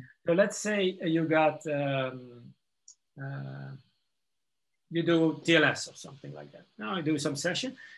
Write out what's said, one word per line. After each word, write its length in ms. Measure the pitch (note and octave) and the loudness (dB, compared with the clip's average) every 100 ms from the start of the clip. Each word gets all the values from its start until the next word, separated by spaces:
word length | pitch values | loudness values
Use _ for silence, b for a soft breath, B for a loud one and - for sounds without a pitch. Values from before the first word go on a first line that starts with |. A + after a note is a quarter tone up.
| B2+ B | -16 B
So 80 | F3 | 0
let's 260 | E3+ G3+ - | 2 2 0
say 380 | G#3 G#3 F#3 F#3+ | -4 0 0 -2
you 220 | E3 E3 | 0 0
got, 420 | D3+ D#3+ D#3 D3 D#3+ | 4 4 4 2 -4
um, 840 | C#3+ C#3+ C3+ C3 B2+ B2 A#2+ B2 - _ _ _ _ _ - | -2 -2 -2 -4 -6 -16 -20 -20 -20 _ _ _ _ _ -14
uh, 520 | C#3 C#3 C3+ C3+ C3+ C3+ _ _ _ _ _ _ _ _ _ _ - | -12 -10 -10 -12 -14 -16 _ _ _ _ _ _ _ _ _ _ -8
you 140 | E3 | -2
do 380 | E3 E3 E3 C#3+ | 4 4 4 2
T 120 | - E3 | 4 6
L 80 | |
S 240 | C#3 - - | 6 2 -6
or 80 | - | -14
something 360 | - - C#3+ | -18 -16 -16
like 200 | D3 C#3+ | -16 -16
that. 120 | - - - | -20 -20 -12
Now 180 | G#3+ F#3+ | -6 -4
you 60 | |
do 160 | D#3 D3+ | -2 0
some 160 | D3+ | -2
session, 420 | C#3 F3 E3+ B3+ - B | -2 -4 -4 -6 -10 B